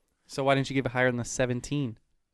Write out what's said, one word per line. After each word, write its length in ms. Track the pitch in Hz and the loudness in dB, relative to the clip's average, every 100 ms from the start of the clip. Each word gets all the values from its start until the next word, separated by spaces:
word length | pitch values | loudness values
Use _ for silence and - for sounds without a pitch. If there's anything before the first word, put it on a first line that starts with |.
| _ _ - | _ _ -12
So 160 | - | -2
why 100 | 135 | 2
didn't 160 | 139 135 | 2 2
you 60 | 135 | 0
give 100 | 127 | 0
it 60 | |
higher 160 | 123 127 | 2 2
than 80 | 120 | 2
the 80 | 117 | -4
seventeen? 720 | - 127 123 - 147 127 107 _ _ _ | -2 0 -2 -2 -4 -4 -8 _ _ _